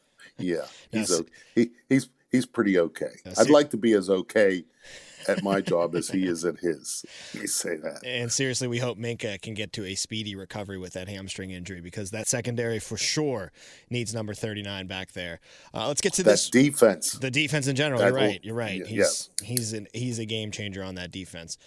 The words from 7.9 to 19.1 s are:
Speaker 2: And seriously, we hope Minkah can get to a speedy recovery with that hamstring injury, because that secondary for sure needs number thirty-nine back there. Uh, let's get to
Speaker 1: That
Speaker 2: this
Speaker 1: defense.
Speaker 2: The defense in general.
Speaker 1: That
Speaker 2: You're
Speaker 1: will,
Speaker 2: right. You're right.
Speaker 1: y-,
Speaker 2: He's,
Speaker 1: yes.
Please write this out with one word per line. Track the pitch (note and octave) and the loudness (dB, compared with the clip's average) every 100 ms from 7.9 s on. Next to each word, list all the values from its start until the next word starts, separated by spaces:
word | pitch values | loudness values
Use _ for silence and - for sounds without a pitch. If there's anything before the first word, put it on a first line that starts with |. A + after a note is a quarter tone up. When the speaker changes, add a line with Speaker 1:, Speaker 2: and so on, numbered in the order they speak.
| D2 | -10
Speaker 2:
And | B2 B2 A#2 | -6 -4 -4
seriously, | - C3+ B2 B2+ | -2 -2 -2 -2
we | A#2+ | -2
hope | B2 G#2 | -4 -4
Minkah | A#2 A#2 A2 G2 | -6 -6 -6 -8
can | - | -8
get | G#2+ G#2 | -8 -8
to | - | -8
a | F#2+ | -6
speedy | F#2+ - A2 G#2 | -6 -6 -6 -6
recovery | F#2+ F#2+ G#2+ G2 F#2+ | -8 -10 -10 -8 -8
with | F2+ | -8
that | F#2 F#2 | -10 -8
hamstring | G2 F#2+ - F#2 | -10 -10 -10 -10
injury, | F#2 F2 F2+ | -10 -10 -12
because | F2 A2 F#2+ | -12 -10 -8
that | A2 G#2 | -6 -2
secondary | B2 A#2+ A#2 A#2 A2 | -2 -2 -2 -2 -2
for | - G#2+ | -4 -4
sure | - D#3 D3+ A#2+ F2+ - - - - | -2 0 -2 -2 -6 -14 -20 -20 -6
needs | A#2+ G#2 | -4 -4
number | A2+ G#2+ | -4 -6
thirty-nine | G#2 A2+ G#2 G2+ G2 F#2+ | -6 -6 -4 -6 -6 -6
back | G2 F#2 | -8 -8
there. | F#2+ F2 E2 - - - | -8 -10 -10 -16 -20 -12
Uh, | - A2+ | -4 -2
let's | C#3+ | 0
get | G3+ | 0
to | - | 4
Speaker 1:
That | E3+ | 6
Speaker 2:
this | G2+ - | 6 6
Speaker 1:
defense. | A#2+ C#3+ C#3+ A2+ F2+ - | 6 6 8 8 8 -2
Speaker 2:
The | - C3+ | -4 -2
defense | B2 D3+ D3+ C3 | 0 2 0 0
in | C3 | 0
general. | D3+ B2 | 0 4
Speaker 1:
That | G2+ | 4
Speaker 2:
You're | |
Speaker 1:
will, | C3 G#2 | 4 2
Speaker 2:
right. | F#2+ | 0
You're | G#2 | -6
right. | A2+ A2 F#2 | -4 -4 -4
Speaker 1:
y-, | F2+ | -2
Speaker 2:
He's, | A2 | 2
Speaker 1:
yes. | F2+ | 2